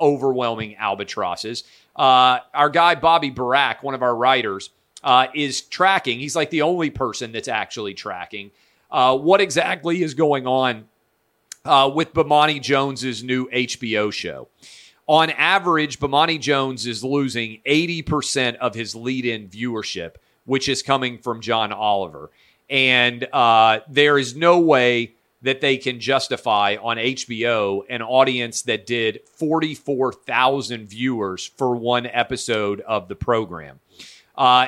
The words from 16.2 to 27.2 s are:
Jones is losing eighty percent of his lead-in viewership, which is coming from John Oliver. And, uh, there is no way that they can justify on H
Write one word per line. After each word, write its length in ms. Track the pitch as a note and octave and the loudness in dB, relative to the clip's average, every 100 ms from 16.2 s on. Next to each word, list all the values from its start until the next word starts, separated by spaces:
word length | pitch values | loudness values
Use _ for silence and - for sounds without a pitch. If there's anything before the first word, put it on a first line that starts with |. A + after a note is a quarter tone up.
| E3 D#3 | 2 0
Jones 460 | B2+ C#3 C3+ B2+ A#2 | 0 0 0 -4 -8
is 180 | A2 | -6
losing 560 | B2+ C#3+ C3+ A#2 A2+ G#2+ - | -2 -2 -2 -4 -6 -8 0
eighty 340 | D3+ E3+ E3+ | 0 2 -6
percent 560 | - D3+ - C#3 B2+ A#2 | -4 -4 -2 -2 -2 -2
of 160 | B2 | -6
his 200 | A2 A2 | -6 -10
lead-in 540 | A2+ A#2+ C3 B2 A2+ G2+ | -8 -6 -4 -4 -6 -10
viewership, 640 | G#2 A#2+ A2+ - F#2 E2 - _ _ - | -10 -6 -6 -8 -10 -12 -14 _ _ -4
which 220 | C3+ C3+ | -2 -2
is 140 | B2+ | -4
coming 360 | - C3+ B2+ A#2 | 0 0 -2 -8
from 220 | B2 A2+ | -8 -8
John 320 | A2+ A2+ G#2+ | -2 -2 -2
Oliver. 580 | G#2 G#2+ G2+ F2+ D2 D2+ _ _ _ _ | -2 0 0 -2 -10 -20 _ _ _ _
And, 580 | C#3 C3 B2 B2 A#2+ B2+ | 0 2 4 2 -2 -4
uh, 480 | C#3+ A#2 A2+ A2 A2 - | 2 4 6 6 4 -2
there 300 | C#3 D3 C#3+ | 2 4 4
is 180 | B2 C3 | 0 0
no 240 | E3+ F3 | 4 4
way 540 | E3 C3+ B2 A#2+ A#2 _ _ _ | 6 6 4 2 -2 _ _ _
that 200 | B2+ C3+ | -6 -2
they 160 | C#3 C3 | 0 0
can 240 | C3 A#2+ | -4 -8
justify 760 | A2 C3+ - A#2+ A#2+ G#2 G2+ G#2 | 0 0 0 -4 0 2 2 0
on 160 | A2+ A2+ | -4 -2
H 300 | A#2+ C3 | -2 -4